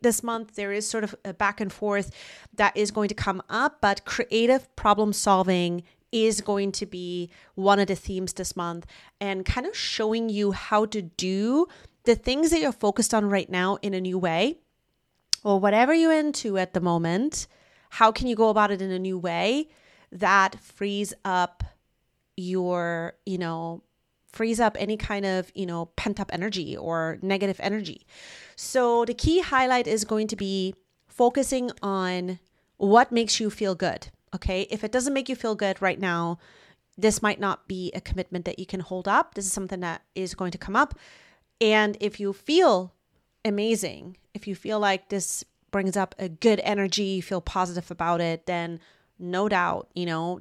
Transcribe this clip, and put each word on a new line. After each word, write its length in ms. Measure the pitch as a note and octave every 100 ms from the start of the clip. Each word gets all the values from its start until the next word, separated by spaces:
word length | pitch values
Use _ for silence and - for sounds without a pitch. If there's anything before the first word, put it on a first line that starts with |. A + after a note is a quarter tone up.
this 220 | A#3+ A3
month. 320 | A#3 A3+ A3 -
There 180 | G3+
is 160 | G#3 G#3
sort 160 | A3+ G#3
of 100 | -
a 100 | G3
back 280 | F3 G3+ G#3
and 100 | G3
forth 400 | - G#3 G3+ F#3+ - - - - -
that 200 | G#3 -
is 160 | G#3
going 160 | G#3+ G3+
to 80 | G#3+
come 260 | G3+ F#3+ -
up, 280 | A3+ D4 -
but 240 | G3+ G3+
creative 720 | - - - A3 A#3+ C4 - -
problem 380 | G#3+ G#3 G#3+
solving 720 | G3+ G#3 F#3+ F#3+ F3+ F3 F3 - _ _
is 300 | A3+ A3 G#3
going 300 | G#3+ G3+ G3
to 160 | G3 G#3
be 420 | F3+ F3+ F3 E3+ - -
one 240 | - G3 G3+
of 80 | G3
the 100 | F#3+
themes 380 | - F#3 F#3
this 220 | - F#3 F3+
month, 320 | E3+ E3+ - - - -
and 240 | G3+ F#3+ F#3
kind 220 | B3 D#4+
of 100 | -
showing 500 | - - G#3+ A3+ A3+
you 240 | G#3 G3+
how 320 | F#3 - G#3+
to 200 | A3 G#3+
do 640 | E3+ - F#3 F#3+ A3 C#4+ F4 - - _ A#3+
the 100 | A3+
things 340 | B3 C4+ D#4+
that 100 | E4
you're 120 | C#4+
focused 420 | - G#3 G3+ A3
on 160 | A3 G#3
right 180 | G3 -
now 300 | F3+ F#3 G3+
in 100 | G3+
a 80 | F#3+
new 160 | F#3 F#3
way, 400 | F3 D#3+ B3+ E4 _ _ _ _ _ _ _ -
or 160 | G#3 G3
whatever 340 | G3+ G#3+ C4
you're 180 | E4 D#4+
into 460 | D#4 D4+ C#4+ A3 F#3+
at 160 | F#3
the 80 | F3+
moment. 640 | F3 E3+ E3 F3+ C#4+ - - _ _ _ _
How 200 | - A3+
can 140 | A3 B3+
you 100 | A3
go 140 | A3
about 220 | G#3+ G#3
it 100 | F#3+
in 80 | F#3+
a 80 | F#3
new 220 | F#3+ F#3
way 500 | F3 E3+ G3 C#4 D#4 _ _ _ -
that 480 | F3 F#3 G3 F#3+ -
frees 540 | - - G3+ G3+ G3+ -
up 400 | G3 F3+ F3 - - - _ _ _ _ _ -
your, 800 | F3+ F#3 F3+ F3 E3+ E3+ E3+ - -
you 100 | F3+
know, 460 | E3+ E3 E3 E3+ - _ _ _ _
frees 280 | - A3+ A3+
up 180 | A3 -
any 180 | G#3 G#3+
kind 300 | - G3+ G3
of, 240 | F#3 F3+
you 140 | - F3+
know, 240 | E3+ E3+ -
pent 240 | - G3+
up 120 | G3
energy 420 | E3 G#3 F#3 D3+ -
or 440 | E3 E3 D#3+ D#3+
negative 380 | F#3+ G3 G3 F#3
energy? 460 | G3 G#3+ E3+ - _ - - - - -
So 500 | - C4 A#3+ A#3 A#3
the 80 |
key 280 | A#3+ - F4
highlight 440 | E4+ C4 B3+ B3 -
is 200 | G#3+ G#3+
going 200 | G#3+ G#3+
to 60 | G#3
be 380 | G3 F#3+ F#3 - _ _ _
focusing 640 | - A#3+ C#4 B3+ C4 B3 -
on 560 | G3+ G3 F#3 F3+ F3+ F3+ _ _ _ -
what 340 | G3 A3+ C4
makes 280 | A#3 G#3+ -
you 120 | G#3+
feel 240 | - G3 E3+
good. 320 | F3 - - - _
Okay. 360 | F#3 - F#3 -
If 140 | G#3
it 80 | G#3+
doesn't 240 | B3 C4 C4+
make 120 | B3+
you 80 | B3
feel 200 | A3+ G3+
good 260 | G3 F#3
right 180 | F#3+ -
now, 380 | F#3 E3+ E3+ E3+ - - - _ _ -
this 280 | G#3+ G#3
might 160 | G#3 -
not 280 | G3 - -
be 240 | F#3 F3+ F3+
a 40 |
commitment 460 | - F#3 F3 F#3 F3
that 140 | -
you 60 | F#3
can 120 | F#3
hold 280 | D#3+ F#3 G3
up. 260 | A#3+ F4
This 140 | - F#3+
is 40 |
something 280 | - F#3 F#3
that 240 | F3 - _
is 220 | F#3+ F#3 -
going 160 | F3+
to 80 | F3+
come 160 | - A3+
up. 180 | D4 - - - - _ _ -
And 380 | G#3+ G#3+ G#3 G#3
if 200 | G#3 -
you 120 | G3+
feel 600 | G3 - E4 E4+ F#3 F#3 _ _ _ _ _
amazing, 720 | A3 G3+ A3 G#3+ D#3+ D#2 - F#3+ _ G#3
if 100 | G#3
you 80 |
feel 260 | F#3 - G#3+
like 300 | G3+ F#3+ -
this 340 | G3+ - - - _ _
brings 260 | G3 F#3+ G3
up 160 | F#3+ -
a 100 | F#3
good 320 | D#3+ A3+ G3+
energy, 420 | - G3+ G3 G#3 G3
you 180 | F#3+
feel 180 | - F#3
positive 480 | - F#3+ F3+ F3 -
about 320 | E3+ E3+ E3+
it, 240 | E3+ E3 -
then 340 | F3 E3+ E3 _ _ _ -
no 320 | F3 F3+ G#3
doubt, 400 | F#3 E3+ E3+ - F3+
you 100 | F3
know, 320 | D#3+ E3+ F3+